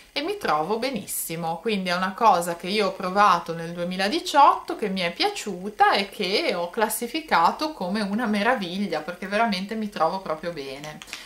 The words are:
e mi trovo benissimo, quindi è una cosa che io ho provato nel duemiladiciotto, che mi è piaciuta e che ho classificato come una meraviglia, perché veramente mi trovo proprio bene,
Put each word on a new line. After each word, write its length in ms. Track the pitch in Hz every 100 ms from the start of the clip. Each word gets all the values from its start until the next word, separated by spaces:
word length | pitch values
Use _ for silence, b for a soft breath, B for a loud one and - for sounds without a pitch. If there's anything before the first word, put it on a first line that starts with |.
| B
e 80 | 285
mi 160 | 320 415
trovo 400 | - 151 160 220
benissimo, 800 | 262 254 165 - - 165 165 170
quindi 300 | 233 208 185
è 40 |
una 200 | 175 190
cosa 420 | - 226 175 175 170
che 120 | 185
io 200 | 214 196
ho 60 |
provato 600 | - 185 196 208 170 -
nel 200 | 165 165
duemiladiciotto, 1040 | 175 175 185 196 320 359 294 311 349 - 339
che 100 | 202
mi 140 | 190
è 100 | 170
piaciuta 800 | 175 381 403 214 180 196 - 403
e 180 | 240 196
che 440 | - 185 226 330 180
ho 140 | 170
classificato 1040 | - 220 - 233 220 214 175 170 - 208
come 280 | - 180 214
una 240 | 196 208 233
meraviglia, 760 | 208 214 247 175 185 196 156
perché 260 | 156 175 190
veramente 480 | 208 233 185 202 220
mi 140 | 208
trovo 300 | - 160 190
proprio 320 | 185 156 170
bene, 480 | 160 135 135 151 151 B B